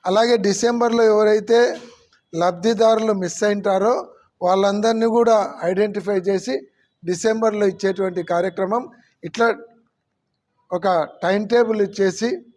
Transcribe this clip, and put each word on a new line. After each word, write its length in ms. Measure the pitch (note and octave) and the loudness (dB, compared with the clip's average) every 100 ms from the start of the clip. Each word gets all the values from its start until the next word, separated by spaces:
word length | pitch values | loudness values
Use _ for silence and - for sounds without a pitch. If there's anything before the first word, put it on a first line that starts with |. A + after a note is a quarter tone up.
| F#3 | 0
అలాగే 300 | G3+ A#3 A#3 G3 | 2 2 2 2
డిసెంబర్లో 560 | G3 A#3 A#3+ A#3 A#3 A3 | 0 0 0 0 2 4
ఎవరైతే 480 | G#3+ G#3+ G#3+ G#3+ A#3 A#3+ - - - _ _ _ | 4 4 2 2 2 2 -2 -16 -20 _ _ _
లబ్ధిదారులు 800 | E3 F3 F3 G#3+ G#3+ A3+ A3 A3 G3+ | -2 -2 0 -2 2 2 2 0 -2
మిస్ 220 | F3+ - G#3 | -4 -2 -2
అయింటారో 460 | G3+ G3+ F#3+ G#3 D4 F#4 - _ _ F3+ | 0 -2 0 2 0 -4 -20 _ _ 0
వాళ్ళందరినీ 640 | F#3+ G3 G3+ A3+ A3+ A3+ A3+ | 2 2 0 0 0 2 2
కూడా 200 | A#3 A3 F#3+ - E3 | 4 2 0 -4 -4
ఐడెంటిఫై 480 | F#3+ G#3 G3+ F#3 G3 F#3 | 0 -2 -2 -4 -2 0
చేసి 260 | F#3+ B3 C4+ - _ _ _ | -2 -4 -8 -8 _ _ _
డిసెంబర్లో 640 | E3+ F3 A3 A3 A3 G#3 G3+ | -8 -2 -2 0 0 0 -2
ఇచ్చేటువంటి 480 | G3 G3 G3 F#3+ F3 D#3+ | 0 -4 -2 -4 -4 -4
కార్యక్రమం, 520 | F3 F#3 F3 F#3+ A#3 C4 - _ _ | -2 -2 -4 -4 -4 -6 -18 _ _
ఇట్లా 240 | D#3+ A3 A3+ - - _ _ _ _ _ _ _ _ _ _ F3+ | -14 0 0 0 -10 _ _ _ _ _ _ _ _ _ _ -4
ఒక 100 | F#3+ F3 D3+ - | 0 0 -2 -4
టైమ్ 200 | F3 G3+ G#3 | -2 -2 0
టేబుల్ 280 | A#3+ A3+ G#3+ G3 | 2 2 0 -2
ఇచ్చేసి 420 | G3+ G3 - A#3 B3 - | 0 -2 0 -4 -4 -10